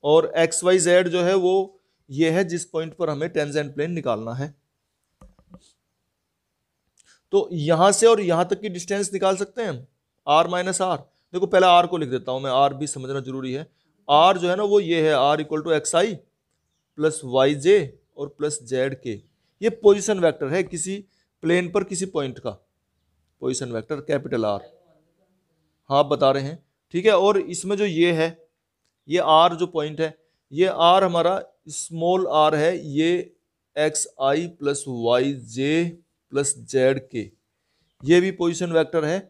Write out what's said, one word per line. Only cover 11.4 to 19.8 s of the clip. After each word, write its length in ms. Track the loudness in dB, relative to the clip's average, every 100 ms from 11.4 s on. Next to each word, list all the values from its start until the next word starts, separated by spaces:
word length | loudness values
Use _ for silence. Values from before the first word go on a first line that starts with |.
| 0
पहले 200 | 4 6
R 180 | 6 4
को 100 | -2
लिख 100 | -4
देता 240 | -6 -6
हूँ 80 | -6
मैं, 80 | -2
R 220 | 2 2
भी 120 | 0 -10
समझना 320 | -10 -8 -8
जरूरी 320 | -8 -10 -8
है। 140 | -10 -12 _ _ _ 2
R 280 | 6 6 4
जो 120 | 0
है 60 | -2
ना 60 |
वो 160 | 2 2
ये 200 | 2 0
है, 120 | 2
R 220 | 2 2 0
equal 240 | -2 -6
to 120 | -2
X 200 | -2 0 0
I 100 | 0 -4 _ _ _ _ _ _ _ -2
plus 220 | -2 -2 -2
Y 140 | 2 2 2
J 160 | 4 4 2 -10 _ -14
और 120 | -14
प्लस 280 | _ -6 -6
Z 320 | -6 -2 -2 -4
K, 200 | -10 -10 _ _ _ _
ये 100 | -4 2